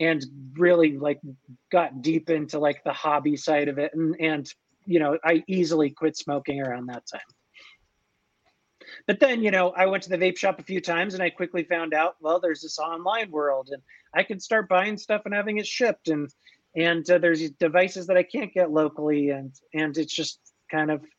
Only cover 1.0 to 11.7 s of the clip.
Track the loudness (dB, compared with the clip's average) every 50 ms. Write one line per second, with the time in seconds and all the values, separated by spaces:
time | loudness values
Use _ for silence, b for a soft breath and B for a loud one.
1 | -2 -2 -2 -4 -6 -18 -18 -18 _ -20 -20 _ _ 0 2 2 2 0 -4 -4
2 | -2 0 0 0 0 0 0 0 -2 -4 -4 0 0 0 0 -2 -4 -6 -6 -4
3 | -2 0 0 0 0 0 -2 0 0 0 2 2 2 0 -2 -2 -4 -2 -2 -2
4 | -2 -2 -2 0 -2 -2 -2 -2 -6 -8 -14 _ _ _ _ _ -4 2 2 2
5 | 4 2 0 0 2 2 2 2 2 0 0 0 0 2 2 2 2 0 0 -2
6 | -2 -2 -2 -2 -6 -4 -4 -4 -4 -4 -6 -4 -4 -4 -6 -6 -8 -10 -12 -12
7 | -14 -14 -14 -14 -16 _ _ _ _ _ B B B B B B _ _ _ _
8 | _ _ _ _ _ _ _ _ _ _ _ _ _ _ _ _ B B B B
9 | B -2 2 4 4 4 4 2 0 2 2 4 2 2 2 2 2 2 2 0
10 | -4 -2 -2 2 2 2 0 0 -2 -2 -2 -2 -6 -8 -6 -6 -4 -2 -2 -2
11 | -2 -2 -2 -2 -2 -2 -2 -4 -6 -4 -4 -4 -2 -2